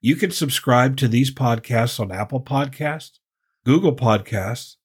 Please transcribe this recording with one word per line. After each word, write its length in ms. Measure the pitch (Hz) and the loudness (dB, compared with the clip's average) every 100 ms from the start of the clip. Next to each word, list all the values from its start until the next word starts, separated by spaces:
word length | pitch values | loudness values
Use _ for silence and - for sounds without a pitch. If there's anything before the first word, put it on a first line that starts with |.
You 160 | 113 147 | 0 0
can 140 | 196 | 0
subscribe 640 | - 151 131 - 123 131 131 | -2 -4 -4 2 4 4 2
to 100 | 131 | 0
these 240 | 117 135 | 2 0
podcasts 680 | - 127 117 - 117 120 - | 0 -2 -2 -2 -2 0 -2
on 140 | 104 | -6
Apple 280 | 95 104 135 | -6 -6 -6
Podcasts, 800 | 131 135 139 131 151 151 - _ _ _ _ _ | -4 -4 -4 -6 -6 -6 -12 _ _ _ _ _
Google 320 | - 147 190 131 | 2 4 4 2
Podcasts 800 | 120 107 104 107 95 120 - - | 2 2 0 -6 -6 -8 -12 -20